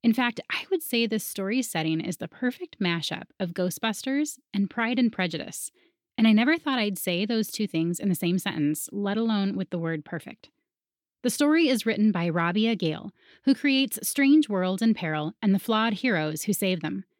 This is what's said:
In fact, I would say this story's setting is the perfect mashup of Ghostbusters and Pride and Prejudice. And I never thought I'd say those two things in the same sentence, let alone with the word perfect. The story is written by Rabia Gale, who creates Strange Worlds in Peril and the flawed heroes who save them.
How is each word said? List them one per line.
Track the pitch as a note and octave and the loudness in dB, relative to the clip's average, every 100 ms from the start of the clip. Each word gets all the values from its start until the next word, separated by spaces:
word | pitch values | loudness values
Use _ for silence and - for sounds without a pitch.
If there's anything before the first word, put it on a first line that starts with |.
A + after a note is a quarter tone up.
In | A#3+ | 2
fact, | A3 A#3+ A3+ - | 2 0 -2 -8
I | - - | -8 -2
would | F#4 | -4
say | - A#3 A#3 | 0 0 0
this | A3 | -2
story's | - - F#3+ B3 B3 | -4 -6 -2 -2 -2
setting | - E3+ D#3+ | -2 0 0
is | F3 E3+ | -2 -6
the | - | -8
perfect | - B3 - F4+ - | -4 -4 -4 -14 -4
mashup | F#3 E3+ - D#3 - _ | -2 0 -4 -8 -12 _
of | F3+ | -6
Ghostbusters | F3 F#3 - A3+ G#3 - C4+ D4+ - _ | -2 -4 -2 -4 -4 -4 -2 -2 -6 _
and | G3+ G3 | -4 -2
Pride | - A3+ B3+ | -2 -2 2
and | A#3+ | 0
Prejudice. | - F3+ E3 - - - _ _ _ _ - | 2 -4 -4 -8 -10 -14 _ _ _ _ 2
And | A3+ | 6
I | |
never | G#3+ B3 E4 | 6 4 2
thought | D#4 C4 | 0 -2
I'd | G#3 F#3+ | -2 -2
say | - F3 G#3 | -2 -2 0
those | A3+ G#3+ | -2 -2
two | - G#3 | -4 -2
things | D#3+ E3 F3 | 0 0 0
in | G3+ | 0
the | F3 | 0
same | F3 F3+ | 0 0
sentence, | G3 E3+ D3 - - | -2 0 0 -2 -6
let | G3 G3+ G#3 | -4 -2 -2
alone | A3+ G#3+ G3 F#3+ | 0 0 0 -2
with | F#3 | -4
the | F3 | -4
word | E3 D#3+ | -4 -6
perfect. | - E3 - - - _ _ _ _ _ _ _ | -6 -12 -12 -20 -20 _ _ _ _ _ _ _
The | B3+ | -4
story | - D4 D#4 D#4+ | 2 4 4 4
is | B3 A3+ | 2 0
written | G#3+ G#3+ | 2 2
by | F3+ E3+ | 2 0
Rabia | E3 E3+ F#3 A3+ A3+ | 0 0 2 0 0
Gale, | E3 D#3 F#3+ _ _ _ | -2 -4 -10 _ _ _
who | - | 0
creates | C4+ C#4+ C4+ C4+ - | 2 4 2 0 -2
Strange | - - C#4 D4+ C#4+ | -4 2 6 6 6
Worlds | G3 F#3 F#3+ | 0 0 2
in | A3+ G#3 | 2 2
Peril | E3 D#3 D3+ - | 0 -2 -4 -2
and | G#3+ | 2
the | F#3+ | 2
flawed | - A3 A3+ | 2 2 2
heroes | G#3+ C4 F3+ D#3 D#3 | 0 0 0 0 -4
who | - | -2
save | G3+ G3 F#3 | 0 0 0
them. | D3+ G3 - _ | -4 -8 -10 _